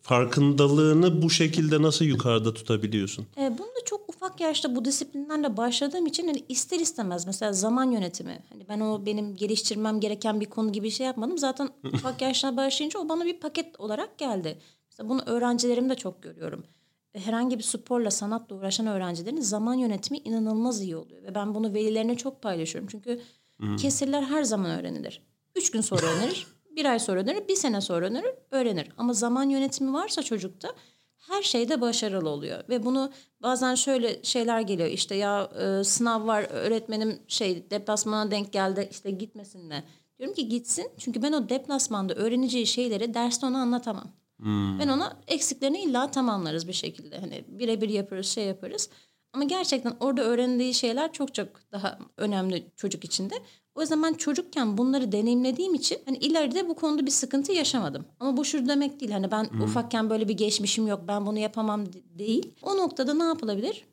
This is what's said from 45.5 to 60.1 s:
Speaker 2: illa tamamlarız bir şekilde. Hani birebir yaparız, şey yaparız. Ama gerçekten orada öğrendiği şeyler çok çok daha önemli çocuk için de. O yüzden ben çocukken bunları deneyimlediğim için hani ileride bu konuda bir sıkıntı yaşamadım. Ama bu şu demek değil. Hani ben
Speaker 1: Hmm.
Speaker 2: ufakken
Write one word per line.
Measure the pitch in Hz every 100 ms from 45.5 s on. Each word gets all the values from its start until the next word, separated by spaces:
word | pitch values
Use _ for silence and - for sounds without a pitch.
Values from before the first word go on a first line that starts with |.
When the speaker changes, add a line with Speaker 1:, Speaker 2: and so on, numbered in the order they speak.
| 269 269 339
Speaker 2:
illa | 359 247 269
tamamlarız | 269 247 202 165 160 170
bir |
şekilde. | 180 - 165 156 147
Hani | 190 - -
birebir | 190 240 226 214
yaparız, | 208 196 190 190
şey | -
yaparız. | 202 190 - 403 - - _ _ _
Ama | 262
gerçekten | 285 370 359 262 240 233
orada | 254 254
öğrendiği | 233 240 247 247 254
şeyler | 247 240 240 320
çok | - 277
çok | - 196 - _
daha | 202 190 - - -
önemli | 208 196 185 175 - -
çocuk | 202 -
için | - - 196
de. | 480 - - _
O | -
yüzden | 311 311
ben | 320
çocukken | 320 - 294 359 302 226 202
bunları | 254 277 247
deneyimlediğim | 208 226 247 254 254 381
için | 330 - - -
hani | 269
ileride | 277 320 277 339 359
bu |
konuda | 320 311 302 277
bir |
sıkıntı | - 262 277 277
yaşamadım. | 359 285 254 165 143 - _
Ama | 262 262
bu |
şu | 294 302 247
demek | 285 285 285
değil. | 240
Hani | 208 190
ben | 214 214
Speaker 1:
Hmm. | 110
Speaker 2:
ufakken | 107 233 233 226 220